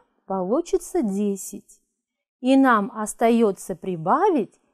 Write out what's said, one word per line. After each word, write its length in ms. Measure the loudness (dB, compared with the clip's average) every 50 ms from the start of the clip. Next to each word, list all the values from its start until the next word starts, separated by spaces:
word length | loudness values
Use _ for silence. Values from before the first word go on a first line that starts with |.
| _ _ _ _ _
получится 760 | -8 -6 -6 -2 -2 -2 -2 -2 -2 -4 -4 -4 -4 -4 -2
десять. 800 | -2 -2 -2 -2 -2 -2 -4 -6 -8 -14 -16 -16 -18 _ _ _ _ _ _ _ _ _ _ _ _ _ _ _
И 160 | 0 2 4
нам 340 | 6 6 6 4 2 0 -2 -6
остаётся 840 | -8 -8 -8 -4 0 2 2 4 4 2 2 0 -2 -8 -10 -10
прибавить 840 | -8 -8 -8 -8 -4 -2 0 0 2 2 2 2 2 -2 -4 _ _ _ _